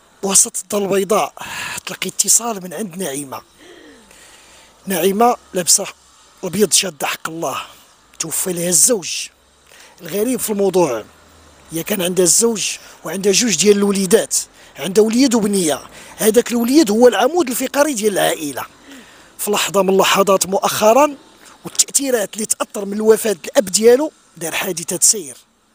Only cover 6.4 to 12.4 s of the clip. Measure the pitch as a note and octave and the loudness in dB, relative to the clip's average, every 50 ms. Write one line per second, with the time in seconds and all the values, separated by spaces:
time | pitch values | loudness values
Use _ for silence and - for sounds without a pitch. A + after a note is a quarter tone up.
6.4 | - F#3 D#3 G3 G#3+ F3+ - - - F#3+ D#3+ C#3 - - - - - - D#3+ E3 | -10 -6 -2 0 0 2 2 0 -2 -2 -6 -6 -6 -6 -6 -6 -10 -10 -8 -6
7.4 | E3 C#3+ B2+ - - - - - - _ _ _ _ _ _ - - E3 D3 - | -6 -6 -6 -8 -10 -12 -16 -20 -20 _ _ _ _ _ _ -12 -10 -8 -6 -6
8.4 | - F#3+ F3+ E3+ E3+ F3 F3+ E3 - - B3+ G3+ D#3+ - - - - - _ _ | -4 -4 -4 -4 -2 0 2 2 2 2 2 0 -4 -6 -8 -10 -10 -12 _ _
9.4 | _ _ _ _ _ _ - - - - - - F3 E3+ D#3 G3+ G#3+ B3 B3+ G#3+ | _ _ _ _ _ _ -20 -20 -20 -20 -20 -20 -14 -10 -6 -4 -2 -2 -2 -2
10.4 | - - A3 G3+ G3 G3 F3 F#3 F3 D3 B2 A2 G#2 - - - - - - - | -4 -4 -2 0 0 2 4 4 2 2 0 -4 -8 -10 -18 -20 -20 -20 -20 -20
11.4 | - - _ _ - - D#3 D#3+ E3 - G#3 G3+ F3 F3 F#3 F3 F#3 E3+ - - | -20 -20 _ _ -16 -10 -8 -8 -6 -4 -4 -2 -2 -2 0 2 2 4 4 4